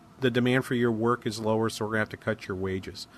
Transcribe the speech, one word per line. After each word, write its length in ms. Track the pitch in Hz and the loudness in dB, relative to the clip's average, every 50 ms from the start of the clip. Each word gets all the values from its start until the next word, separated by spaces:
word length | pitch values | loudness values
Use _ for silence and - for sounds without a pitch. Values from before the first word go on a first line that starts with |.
| - - - - | -20 -20 -6 -2
the 100 | 135 127 | 0 2
demand 360 | 117 123 120 123 127 131 127 | 2 2 4 4 4 2 2
for 100 | - 131 | 2 2
your 160 | 120 120 120 | 2 2 2
work 340 | 113 107 113 117 120 117 - | 2 2 2 2 2 0 -2
is 140 | 117 104 113 | -4 -4 -2
lower, 300 | 110 107 110 110 113 110 | 0 2 2 2 2 0
so 160 | - - 110 | -2 -2 -4
we're 80 | 104 110 | -2 0
gonna 80 | 107 | 0
have 80 | 107 101 | -2 -2
to 80 | - | -6
cut 300 | - - - 107 - - | -6 -4 -4 -4 -2 -4
your 80 | - 98 | -6 -6
wages." 520 | 92 95 95 92 92 90 - - - - - - | -4 -2 -2 -2 -4 -6 -8 -12 -12 -14 -16 -18